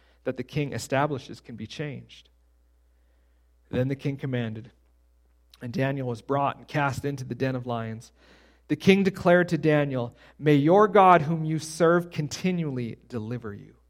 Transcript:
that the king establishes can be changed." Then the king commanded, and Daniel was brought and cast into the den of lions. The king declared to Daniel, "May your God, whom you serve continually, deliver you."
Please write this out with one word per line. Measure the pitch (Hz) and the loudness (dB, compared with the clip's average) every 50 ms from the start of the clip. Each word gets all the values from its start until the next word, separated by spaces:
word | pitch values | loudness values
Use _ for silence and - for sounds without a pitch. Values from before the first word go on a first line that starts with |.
| _ _ _ _ - | _ _ _ _ -8
that | 131 131 | -8 -6
the | 131 127 | -6 -8
king | - - 147 147 143 | -6 -4 -4 -4 -4
establishes | - - - - 131 135 143 151 147 123 - - 110 - | -6 -8 -6 -2 -2 -2 -2 -2 -4 -8 -10 -14 -20 -20
can | _ - 123 | _ -18 -16
be | 104 113 | -14 -14
changed." | 110 - - 151 147 131 120 117 - - - _ _ _ _ _ _ _ _ _ _ _ _ _ _ _ _ _ _ _ _ _ _ _ _ _ _ _ _ _ - | -14 -10 -10 -10 -10 -10 -14 -16 -20 -20 -20 _ _ _ _ _ _ _ _ _ _ _ _ _ _ _ _ _ _ _ _ _ _ _ _ _ _ _ _ _ -6
Then | - 120 127 135 | -4 -2 -2 -2
the | 139 | -4
king | 135 - 147 139 | -4 -6 -6 -6
commanded, | 135 - 131 127 123 120 113 110 113 110 - _ _ _ _ _ _ _ _ _ _ _ _ _ _ _ _ _ - | -6 -6 -6 -4 -4 -4 -6 -8 -12 -16 -18 _ _ _ _ _ _ _ _ _ _ _ _ _ _ _ _ _ -14
and | - 123 117 | -12 -8 -4
Daniel | - 135 135 143 139 131 | -2 -2 -2 -2 -4 -6
was | 123 120 113 | -6 -8 -8
brought | - - 139 139 139 135 - | -4 -2 -2 0 0 -2 -4
and | - 120 | -6 -10
cast | - - 156 143 139 127 - - | -6 -2 0 0 0 -2 -4 -6
into | 131 143 131 127 | -8 -6 -8 -8
the | 127 123 | -10 -6
den | 120 135 131 131 | -4 -4 -4 -4
of | 127 120 | -4 -6
lions. | 123 120 113 113 113 110 113 - - _ _ _ _ - _ _ _ _ _ _ - | -6 -6 -6 -6 -8 -10 -12 -16 -20 _ _ _ _ -20 _ _ _ _ _ _ -6
The | 151 | -4
king | 151 - 196 190 196 196 | 0 4 4 4 6 4
declared | 190 190 - - 175 175 180 175 175 | 0 0 0 4 4 6 6 4 2
to | 175 | -2
Daniel, | 160 143 156 151 147 143 143 131 127 117 120 - _ - - _ - | 0 2 2 2 2 0 0 -4 -6 -6 -6 -10 _ -20 -20 _ -2
"May | 143 151 151 | 2 4 4
your | 143 139 156 180 208 214 | 6 6 6 6 6 6
God, | 208 185 208 190 185 180 170 147 | 6 6 6 8 8 8 6 4
whom | 147 165 160 156 | 2 -4 -2 -2
you | 156 160 156 | -2 -4 -4
serve | - - - - 175 160 170 175 175 175 | -6 -6 -2 2 4 4 4 4 0 -2
continually, | - - 151 143 - - - 185 180 175 165 147 131 127 120 113 110 - _ - | -6 -6 -6 -6 -6 -4 -4 -2 -2 -2 -4 -4 -4 -6 -6 -8 -10 -14 _ -10
deliver | - 117 107 110 123 120 117 107 101 | -10 -8 -8 -8 -10 -10 -10 -12 -14
you." | 101 98 104 - _ _ | -14 -18 -20 -20 _ _